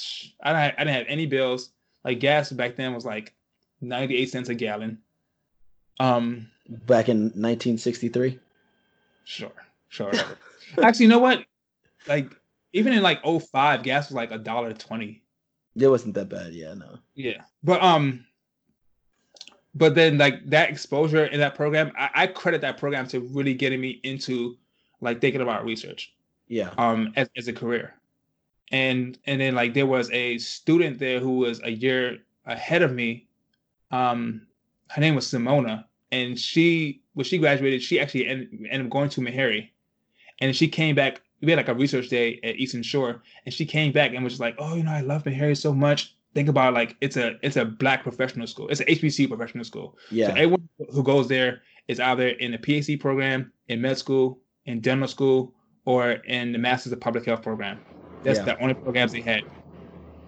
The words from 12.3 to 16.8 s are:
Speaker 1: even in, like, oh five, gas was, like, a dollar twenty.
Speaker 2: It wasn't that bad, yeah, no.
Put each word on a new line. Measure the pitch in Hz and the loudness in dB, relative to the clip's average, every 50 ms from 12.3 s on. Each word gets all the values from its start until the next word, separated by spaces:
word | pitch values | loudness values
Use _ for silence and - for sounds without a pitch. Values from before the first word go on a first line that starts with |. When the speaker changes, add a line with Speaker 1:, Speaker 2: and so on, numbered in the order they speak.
| - _ _ _ _ _ _ _ - | -10 _ _ _ _ _ _ _ -2
Speaker 1:
even | 190 214 262 247 | 0 2 4 4
in, | 214 196 | 4 4
like, | 180 156 - - | 4 2 2 0
oh | 151 170 160 | 0 0 0
five, | - - - 135 139 147 143 117 113 | -2 -2 0 2 4 4 2 2 0
gas | 120 131 147 143 - | 0 -2 -2 -2 -2
was, | 135 | -4
like, | 123 117 113 | -6 -4 -4
a | 113 | -8
dollar | 113 107 110 113 120 120 113 | -10 -8 -6 -4 -4 -4 -4
twenty. | 107 110 - - 113 113 110 104 110 - _ _ _ _ _ _ _ _ _ _ _ | -8 -12 -12 -10 -10 -8 -8 -10 -12 -18 _ _ _ _ _ _ _ _ _ _ _
Speaker 2:
It | 113 131 | 2 4
wasn't | 135 131 117 98 110 92 | 6 6 4 2 -2 -6
that | 101 95 95 | -6 -6 -6
bad, | 98 95 87 85 82 | -10 -12 -12 -12 -14
yeah, | 85 80 78 87 | -14 -14 -14 -14
no. | 98 | -16